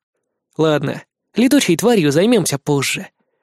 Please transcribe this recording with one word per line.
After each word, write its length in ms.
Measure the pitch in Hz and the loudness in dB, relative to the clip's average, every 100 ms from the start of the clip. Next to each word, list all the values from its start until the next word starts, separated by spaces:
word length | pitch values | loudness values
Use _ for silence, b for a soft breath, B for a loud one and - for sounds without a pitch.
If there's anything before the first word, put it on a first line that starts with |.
| _ _ _ _ _ - | _ _ _ _ _ -4
«Ладно, 460 | 156 147 139 - - _ _ - | -2 -2 -4 -10 -14 _ _ -2
летучей 420 | 247 277 - 160 | 2 2 2 0
тварью 340 | 226 220 147 | 2 2 2
займемся 460 | 143 220 233 151 139 | 2 2 2 0 -4
позже. 520 | - 143 131 - - _ _ _ | -4 -4 -4 -8 -12 _ _ _